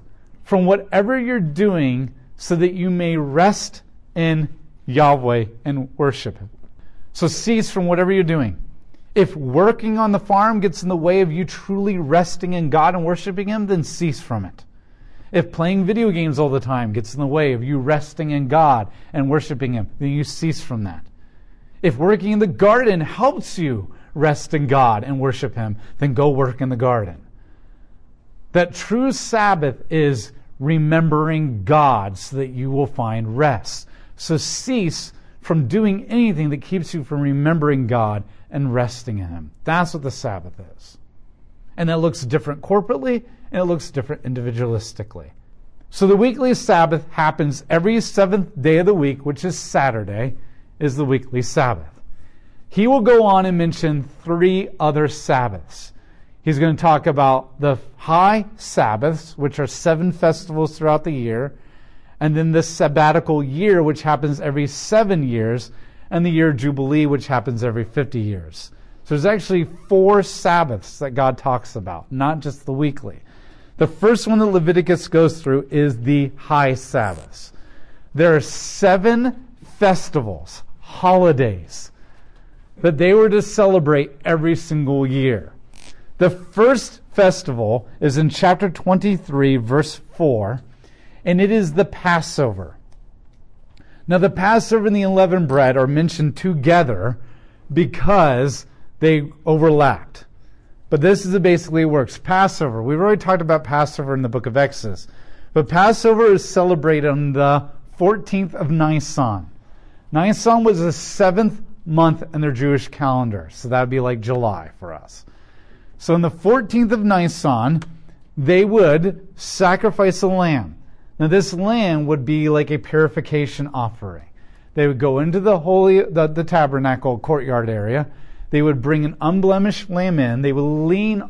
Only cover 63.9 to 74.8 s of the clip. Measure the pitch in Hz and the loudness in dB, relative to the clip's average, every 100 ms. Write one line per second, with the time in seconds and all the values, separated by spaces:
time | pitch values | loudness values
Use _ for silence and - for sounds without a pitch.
63.9 | 147 156 147 147 143 151 143 143 - - | 0 0 0 -2 -4 -4 -4 -4 -6 0
64.9 | 214 208 180 135 120 110 123 - - - | 2 2 0 0 -2 -2 -2 -6 -14 -18
65.9 | - - 170 175 160 160 135 143 135 135 | -18 -6 -2 0 2 2 2 -2 -2 0
66.9 | 151 151 143 - 127 117 117 120 113 110 | 0 2 0 -2 -2 -2 -4 -4 -4 -4
67.9 | - 135 120 107 98 78 - - - - | -4 -4 -4 -4 -6 -10 -18 -20 -20 -20
68.9 | - - 147 175 214 160 185 160 - - | -16 -6 0 0 0 0 -2 -2 -8 0
69.9 | 190 190 202 185 - 185 175 160 107 - | 4 6 4 2 -2 0 2 2 -4 -10
70.9 | - 139 123 131 123 135 123 - - 87 | -10 -6 0 0 0 -2 -2 -4 -12 -10
71.9 | 85 - 131 139 160 143 131 - 135 147 | -12 -10 -4 -2 -2 -6 -10 -8 -2 -2
72.9 | 123 101 87 - - - - - - 160 | -4 -10 -14 -18 -20 -20 -20 -12 -2 -2
73.9 | - 208 233 - 220 214 185 160 180 | 2 2 2 2 2 4 2 2 2